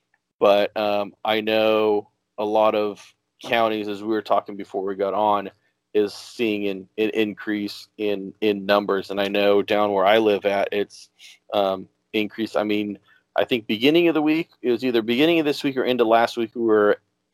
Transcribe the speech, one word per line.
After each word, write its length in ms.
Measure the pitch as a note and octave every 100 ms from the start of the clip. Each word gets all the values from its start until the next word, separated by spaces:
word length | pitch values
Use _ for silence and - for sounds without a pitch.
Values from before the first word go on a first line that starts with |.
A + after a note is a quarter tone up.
| _ _ _ -
But, 360 | G#2 G2+ G#2 -
um, 380 | G#2+ G#2 G#2 -
I 160 | A2 A2
know 680 | G#2+ A2 A2 G#2+ G#2+ G#2 G#2 _ _ -
a 60 |
lot 300 | G#2+ A2 G#2+ G#2+
of 380 | G#2 F#2+ - _ _ _
counties, 460 | - A#2 A2+ A2 G#2
as 140 | G2+
we 60 | G#2+
were 120 | G#2+
talking 340 | - G#2 - G2+
before 280 | F#2+ G2
we 120 | F#2+ G2
got 180 | G2
on, 360 | F#2+ G#2+ G2+ G2 _ _ _ _
is 200 | G#2+ G2+
seeing 540 | - - - A2+ G#2 G2+
an, 200 | F#2+ F#2+ -
an 120 | G#2+
increase 800 | - G#2+ G2 - G#2 G2+ - - -
in, 360 | G#2 G2 G2 -
in 240 | A2 G2+ G2
numbers. 440 | G2+ G2+ G2 -
And 100 | G2
I 80 | G2+
know 340 | G2+ G2+ G2+
down 300 | F#2+ G#2 G#2
where 140 | G2 F#2
I 120 | A2
live 260 | G#2+ G2+ G2+
at, 220 | G2 -
it's, 380 | G2+ G2 - - _ - - -
um, 340 | G#2+ F#2+ F#2+ F#2 _ _
increased. 420 | G#2+ G#2 - G#2+ G#2
I 80 |
mean, 340 | G#2 G#2 G#2 G2 _ _ _ -
I 80 |
think 220 | G#2 B2 -
beginning 400 | A2 C3 E3 E3+
of 60 |
the 80 | D#3
week, 280 | D3+ D#3 E3 _
it 100 | A#2+
was 120 | A#2
either 180 | C3 A#2
beginning 380 | A2 A#2+ D#3 E3
of 60 | D3
this 180 | C#3
week 120 | C#3+ C3
or 60 |
into 200 | G#2+ B2
last 320 | A2+ A#2 A#2+ -
week, 140 | A2+
we 80 | A#2+
were 360 | A2+ G#2+ G#2 - _ _ -